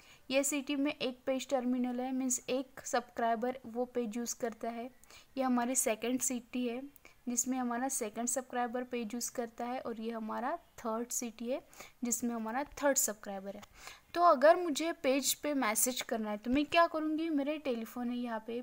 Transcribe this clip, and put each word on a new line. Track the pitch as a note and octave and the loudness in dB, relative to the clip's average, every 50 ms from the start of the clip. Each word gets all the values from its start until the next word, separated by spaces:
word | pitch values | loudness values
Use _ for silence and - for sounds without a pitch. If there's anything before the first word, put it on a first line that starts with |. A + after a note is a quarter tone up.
| - - - - - - | -20 -20 -20 -14 -4 0
ये | B3+ C4+ C#4 | 2 2 2
सिटी | - D4+ C#4+ C4 - D4 | 2 0 -2 -2 -2 0
में | C#4 C#4 D4 | 0 0 0
एक | - - - B3+ B3+ - - | 0 -2 -4 -4 -4 -4 -2
पेज | - C4 C4 B3+ - | -2 -2 -2 0 0
टर्मिनल | C#4 B3+ A#3+ B3 B3+ B3+ B3 B3 B3 B3 | 0 0 2 2 0 0 0 0 -2 -2
है, | B3+ C4 | -4 -2
मीन्स | C4 B3+ C4 B3+ B3+ - - - | -2 -2 0 0 -2 -2 -2 -2
एक | B3+ B3+ C#4 - - - - | -2 -2 -2 -6 -10 -14 -6
सब्सक्राइबर | - - B3 A#3+ - - - A#3 A3+ A#3 A3+ A#3+ B3 B3+ - - | -2 -2 -2 -2 -2 -4 -2 0 2 2 0 0 -2 -4 -4 -8
वो | A#3 A3 A#3+ B3 | -8 -4 -4 -4
पेज | B3 - B3 A#3+ G#3+ G#3 | -2 -2 -2 -2 -2 -2
यूज़ | A#3+ A#3+ A#3 - - | -4 -4 -4 -4 -4
करता | - A#3 A3 - - A3+ | -4 -6 -4 -4 -8 -8
है। | A#3 A#3 A#3 C4 - - - - - - - - - | -6 -6 -10 -10 -12 -18 -20 -20 -20 -20 -18 -8 -4
ये | C4+ | 0
हमारी | C4 C4 B3 A#3+ A#3+ A#3+ C4 | 2 2 2 2 2 2 2
सेकंड | C4 - A#3 A3 G#3+ - B3 B3+ B3 | 2 2 0 0 -2 -2 -2 -2 0
सिटी | - - B3+ A#3+ A#3+ - - B3 B3 A#3+ | 0 -2 -2 -4 -6 -6 -4 -4 -2 -2
है | A3+ B3+ C4+ C#4+ - - - - - _ - A#3+ | -4 -6 -8 -12 -16 -20 -20 -20 -20 _ -8 -6
जिसमें | B3 A#3+ - B3+ C4 C4 | -2 -2 -2 -2 -2 -2
हमारा | B3 A#3+ A#3+ A#3+ B3+ C4+ | -2 -2 -2 -2 -2 -2
सेकंड | C4+ - A#3+ G#3 G#3 A#3 A#3+ A#3+ | -2 -2 -4 -4 -4 -4 -4 -2
सब्सक्राइबर | - C4 B3+ - - B3 A#3+ A#3+ A3+ B3 B3+ | -2 -4 -4 -4 -2 -2 -2 -2 -2 -4 -6
पेज | B3+ B3+ A#3+ A#3 G#3 B3 | -4 -4 -4 -4 -4 -4
यूज़ | A#3+ A#3 - | -6 -6 -6
करता | - - A#3 A#3 - - A#3+ | -4 -4 -6 -6 -6 -8 -6
है, | A#3+ B3 C4 | -6 -6 -6
और | - B3 A3+ A3 | -6 -6 -6 -6
ये | A3 A3+ | -6 -6
हमारा | A#3 A3+ A3 G#3+ A3 A3 A3+ C4+ E4 E4+ - - _ - | -6 -6 -6 -6 -4 -4 -4 -4 -4 -6 -8 -12 _ -8
थर्ड | - A3+ A3 A3+ A#3+ A#3+ | -4 -4 -2 -2 -4 -4
सिटी | - - B3 A#3 G#3+ - A#3 A#3 | -4 -4 -6 -6 -8 -6 -4 -4
है | C4 E4 - - - - - - - - - | -4 -4 -6 -10 -18 -20 -20 -20 -12 -6 -4
जिसमें | A#3+ A#3 - B3 A#3+ A#3+ | -2 -2 0 0 -2 -2
हमारा | A3+ A3 G#3+ A3+ C4 D4 - - - | -2 -4 -4 -4 -4 -4 -6 -4 0
थर्ड | C#4+ C#4+ C4+ C#4 | 2 2 4 4
सब्सक्राइबर | - - G#3 - - G#3 G3 G3 F#3+ G3 G3 | 2 0 -2 -6 -8 -10 -8 -8 -8 -10 -12
है। | G3+ - - - - - - - - - _ - | -12 -14 -18 -20 -18 -18 -18 -18 -18 -14 _ 2
तो | E4+ | 6
अगर | F4 F4 D#4 B3+ C4+ D#4 F4 | 8 8 8 10 10 10 10
मुझे | F4+ F4 E4+ C#4 - D#4 E4 | 8 6 0 0 0 0 -2
पेज | E4 - - C4 C4 C#4+ C4 - - | -2 0 2 4 4 4 4 0 0
पे | - - D4 D4 | 0 0 0 0
मैसेज | C4+ B3+ G#3+ A3 A3 - B3+ B3+ - | 2 2 2 2 2 2 0 0 -2
करना | - - B3+ A3 A3 G#3+ | -2 -2 -2 -2 -2 -2
है | G#3 | -4
तो | G#3 - A#3+ | -4 -2 2
मैं | B3+ D4 D4+ | 2 2 2
क्या | D4 - E4+ E4+ | 4 6 6 6
करूँगी, | E4 E4 D#4+ D#4 D#4 D#4 D4+ D#4+ E4 | 6 4 0 0 0 0 0 0 0
मेरे | D#4 C#4 C#4 C#4+ D#4 D4+ | 2 2 2 0 -2 -2
टेलीफोन | D4+ C4+ A#3+ A#3 A3+ A3 - B3 B3 A#3+ | 0 -2 -2 -2 -2 -6 -6 -4 -4 -2
है | B3 | -2
यहाँ | B3 B3 A#3+ A3+ A3 G#3+ | -2 -4 -4 -4 -6 -4
पे | - A#3 A#3+ | -4 -6 -6